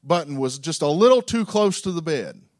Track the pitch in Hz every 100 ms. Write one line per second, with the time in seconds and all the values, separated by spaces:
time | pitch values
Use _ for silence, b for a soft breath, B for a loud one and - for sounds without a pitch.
0 | 135 175 147 139 131 135 131 160 147 160
1 | 233 254 240 233 214 208 208 185 190 170
2 | 160 143 85 - _ _